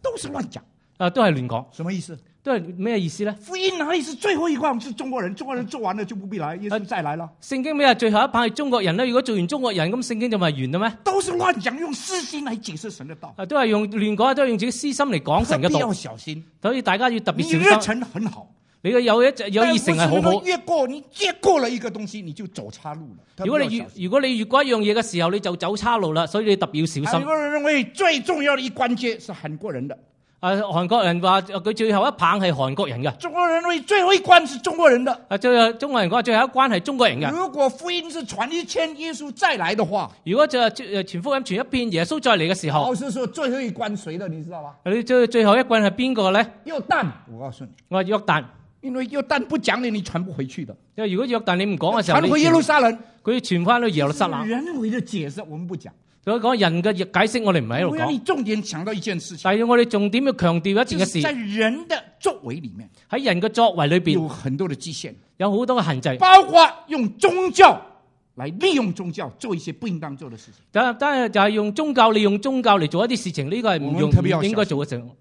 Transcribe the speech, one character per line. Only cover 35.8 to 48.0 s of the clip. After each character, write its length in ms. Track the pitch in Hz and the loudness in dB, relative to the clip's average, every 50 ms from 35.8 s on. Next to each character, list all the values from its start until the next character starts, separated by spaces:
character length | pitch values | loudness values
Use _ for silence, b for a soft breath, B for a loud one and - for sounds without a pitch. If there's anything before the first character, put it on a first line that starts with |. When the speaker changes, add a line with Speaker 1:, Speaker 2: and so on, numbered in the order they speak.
| 277 285 | -6 -2
Speaker 2:
國 100 | 269 240 | 0 0
人 80 | 196 170 | 0 2
講 140 | 190 240 226 | 0 0 0
最 120 | 247 226 | 2 2
後 80 | 214 247 | 2 2
一 20 | 262 | 2
關 180 | - 254 269 | 2 2 2
係 120 | 262 220 180 | 2 2 -2
中 180 | 175 285 285 | -2 -4 0
國 100 | 247 247 | 2 2
人 120 | 202 127 127 | 2 2 0
嘅。 80 | 151 - | -2 -4
Speaker 1:
如 160 | 294 339 370 339 | -2 -4 -4 -4
果 200 | 262 294 269 254 | 0 0 0 0
福 220 | 254 269 320 349 | 0 -4 -6 -6
音 180 | 349 349 320 339 | -6 -6 -6 -8
是 160 | 285 330 269 | -10 -10 -10
傳 240 | - - 196 226 262 | -10 -6 -6 -6 -4
一 140 | 330 339 339 | -4 -6 -6
圈， 320 | - - - 330 320 311 | -4 -4 -4 -2 -4 -4
耶 160 | 285 311 330 311 | -10 -10 -10 -10
穌 180 | 220 294 285 240 | -10 -12 -14 -6
再 220 | - - 349 294 | -2 0 0 0
來 180 | 202 170 165 214 | 0 -2 -2 0
的 100 | 214 214 | -2 -2
話， 240 | 156 196 202 165 101 b b b | -2 -2 -4 -6 -6 b b b
Speaker 2:
如 100 | 165 180 | -2 2
果 120 | 262 302 | 2 2
就， 120 | - 254 247 | 2 2 2
呃， 120 | 233 220 220 - 254 185 202 196 185 | 2 0 0 -4 -10 -6 -6 -6 -6
傳 180 | 190 - 175 | -6 -8 -8
福 140 | 175 285 277 | -4 -2 -2
音 60 | 269 262 | -2 -2
傳 160 | - 180 208 | -4 -4 -4
一 40 | 269 269 | -4 -4
遍， 220 | - 254 240 226 180 | -4 -4 -2 -2 -2
耶 100 | 160 175 | -2 -2
穌 160 | - 311 311 | -2 -4 -2
再 120 | - 247 220 | 2 2 2
嚟 160 | 185 156 165 | 4 2 0
嘅 80 | 190 180 | -2 -2
時 120 | - 151 | -2 0
候， 100 | 139 151 | 0 0
Speaker 1:
老 120 | 143 254 254 | 2 0 -2
實 180 | 175 254 277 | -2 -4 -6
說， 160 | 185 262 247 | -4 -4 -6
最 240 | - - - 302 262 | -6 -4 -4 -4 -2
後 100 | 247 269 | -2 -4
一 80 | 262 233 | -4 -6
關 260 | 175 - 233 214 208 | -6 -6 -6 -6 -6
誰 220 | - - 165 156 | -8 -10 -10 -10
的， 100 | 175 156 | -8 -8
你 160 | 143 156 160 151 | -8 -10 -10 -12
知 60 | 170 | -12
道 140 | 170 165 147 | -14 -14 -14
嗎？ 280 | 143 143 _ _ 180 | -14 -18 _ _ -2
Speaker 2:
你 120 | 202 240 233 | -2 -2 0
最， 240 | 240 254 247 240 233 | 2 4 4 4 4
最 160 | 240 240 220 | 4 4 6
後 100 | 208 208 | 6 6
一 40 | 247 | 4
關 200 | 254 - 226 220 208 | 4 2 2 4 4
係 80 | 196 | 2
邊 220 | 185 - 247 262 262 | 2 0 -2 -2 0
個 160 | 220 196 185 | 2 2 2
呢？ 120 | 190 208 226 233 - - - | 4 2 0 0 -4 -18 -12
Speaker 1:
約 160 | 285 330 277 | -8 -8 -8
旦， 260 | 196 - 320 302 233 156 107 - - - | -2 0 0 0 0 -2 -6 -10 -18 -20
我 60 | 117 113 | -16 -14
告 100 | 131 135 | -14 -14
訴 80 | 117 - | -14 -14
你。 60 | 135 110 - _ _ _ | -18 -20 -20 _ _ _
Speaker 2:
我 80 | 175 | -2
話 40 | 190 | -2